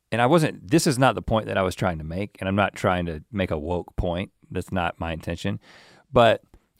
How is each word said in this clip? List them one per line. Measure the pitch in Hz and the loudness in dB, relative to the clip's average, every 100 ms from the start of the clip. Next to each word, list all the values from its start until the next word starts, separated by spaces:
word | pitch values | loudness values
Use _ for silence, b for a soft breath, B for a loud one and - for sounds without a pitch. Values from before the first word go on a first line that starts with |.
| _ | _
and | 110 | 0
I | 123 | 4
wasn't, | 165 143 - 92 | 4 2 -4 0
this | 156 - | 2 2
is | 123 | 2
not | 131 92 | 2 2
the | |
point | - 113 107 | 0 -2 0
that | 101 | 0
I | |
was | 92 - | 0 0
trying | 98 82 | -2 -2
to | |
make, | 78 85 104 - | -6 -6 -8 -6
and | 95 | -2
I'm | 98 | 0
not | 98 - | 0 0
trying | 104 90 85 | 0 0 -2
to | 78 - | -6 -8
make | 101 92 | -4 -2
a | 80 | -2
woke | 78 87 - - | -4 -4 -6 -6
point. | 92 85 98 _ - | -4 -4 -6 _ -12
That's | 92 - | -10 -6
not | 95 87 - | -4 -4 -4
my | 82 | -6
intention. | 82 87 85 98 104 b b b b b | -6 -8 -6 -6 -8 b b b b b
But | 123 117 104 _ - _ | 4 4 4 _ -20 _